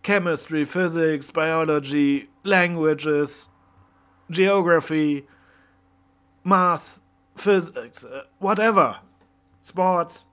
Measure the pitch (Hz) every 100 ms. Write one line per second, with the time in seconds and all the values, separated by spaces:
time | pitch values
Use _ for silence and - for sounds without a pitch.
0 | - 202 175 156 - 156 143 180 180 165
1 | 160 151 139 - 160 160 160 151 139 147
2 | 143 143 101 _ 196 190 175 170 156 147
3 | 151 147 147 - - _ _ _ _ _
4 | _ _ - 165 190 202 175 165 - 156
5 | 151 143 139 _ _ _ _ _ _ _
6 | _ _ _ _ 180 190 180 170 - -
7 | _ _ _ - 202 196 165 123 117 -
8 | 123 135 - _ 196 190 220 202 135 101
9 | _ _ _ _ _ _ - - 185 180
10 | 170 - _